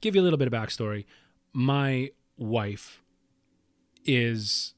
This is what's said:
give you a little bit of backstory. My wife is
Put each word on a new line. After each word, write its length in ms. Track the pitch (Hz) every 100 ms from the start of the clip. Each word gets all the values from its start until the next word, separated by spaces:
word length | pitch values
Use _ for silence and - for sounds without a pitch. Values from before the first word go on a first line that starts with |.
give 140 | 220
you 80 | 196
a 20 |
little 140 | 180 156
bit 100 | 131
of 60 |
backstory. 500 | 117 110 - 110 104 101 - _ _ _
My 600 | 131 131 139 139 131 135 - _ _
wife 640 | 113 117 104 101 - - _ _ _ _ _ _ _ _ _ _
is 720 | - 131 117 113 104 - -